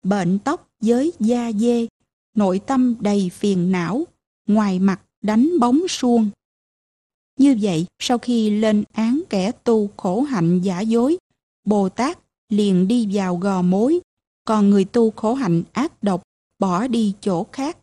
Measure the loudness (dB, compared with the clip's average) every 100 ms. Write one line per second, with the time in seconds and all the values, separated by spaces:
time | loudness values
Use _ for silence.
0 | -2 -2 0 -2 -2 -6 _ _ 0 0
1 | 0 -2 -2 -2 -2 -2 0 0 -4 _
2 | _ _ _ -2 0 0 -2 0 0 0
3 | 0 0 -2 -2 -2 0 0 0 -2 -4
4 | -6 _ _ _ 0 2 2 0 0 -2
5 | _ _ -2 2 2 2 2 2 -2 -2
6 | 0 2 0 -4 _ _ _ _ _ _
7 | _ _ _ 2 2 4 0 -2 -4 _
8 | -4 -4 -2 0 0 0 2 0 -2 -4
9 | -2 -2 -2 -4 -4 -4 0 0 0 -4
10 | -4 -2 -2 0 2 2 0 -4 0 0
11 | 0 -2 _ _ _ _ -2 0 0 -2
12 | -4 -4 _ _ _ 0 2 2 2 0
13 | 0 -2 -2 -2 -2 0 0 2 2 0
14 | -4 _ _ _ -4 2 4 4 2 2
15 | 0 0 -4 -2 0 0 -2 -4 -4 _
16 | -4 -4 _ _ _ _ -2 -2 -2 0
17 | -2 -2 -4 -4 -4 -8 -8 -8